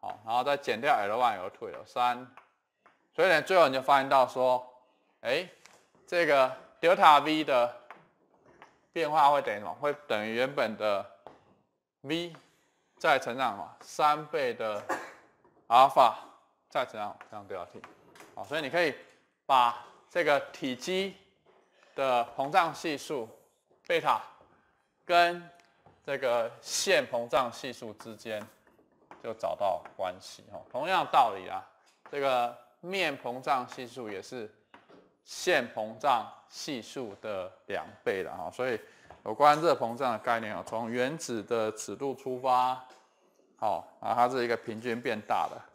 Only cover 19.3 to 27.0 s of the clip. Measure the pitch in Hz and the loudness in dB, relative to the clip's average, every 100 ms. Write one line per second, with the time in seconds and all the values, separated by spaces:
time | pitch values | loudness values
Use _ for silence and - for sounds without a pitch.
19.3 | _ - 135 120 - - - _ 175 151 | _ 2 4 4 0 -14 -20 _ -2 2
20.3 | 139 139 - 139 123 - 185 196 185 _ | 2 0 -8 -8 -6 -4 -4 -4 -10 _
21.3 | _ _ _ _ _ _ - 135 123 117 | _ _ _ _ _ _ -4 0 0 0
22.3 | - 139 180 165 139 170 143 - 147 110 | -4 0 2 0 -2 -6 -6 -6 -8 -8
23.3 | - _ _ _ _ _ 170 151 113 - | -16 _ _ _ _ _ -2 2 0 -2
24.3 | - _ _ _ _ _ _ - 175 175 | -20 _ _ _ _ _ _ 2 4 4
25.3 | 175 170 - _ _ - _ - 139 127 | 0 -12 -20 _ _ -20 _ -8 -4 0
26.3 | 120 110 - - - - 170 | 0 0 -6 -8 -4 2 2